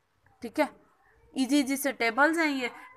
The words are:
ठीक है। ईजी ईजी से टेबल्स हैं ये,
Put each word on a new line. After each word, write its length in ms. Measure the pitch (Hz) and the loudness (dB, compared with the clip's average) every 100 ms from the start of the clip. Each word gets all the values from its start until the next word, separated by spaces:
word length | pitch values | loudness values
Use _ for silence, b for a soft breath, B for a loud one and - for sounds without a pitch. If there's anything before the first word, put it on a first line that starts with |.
| _ _ _ _ | _ _ _ _
ठीक 180 | 233 302 | -10 -2
है। 80 | 285 - _ _ _ _ _ | -2 -4 _ _ _ _ _
ईजी 240 | - 247 294 | -4 0 2
ईजी 180 | 254 277 | 2 -2
से 160 | 277 | -4
टेबल्स 460 | 226 233 226 294 330 | -2 -2 2 2 4
हैं 80 | 311 | 0
ये, 200 | 269 240 B B | -2 -6 B B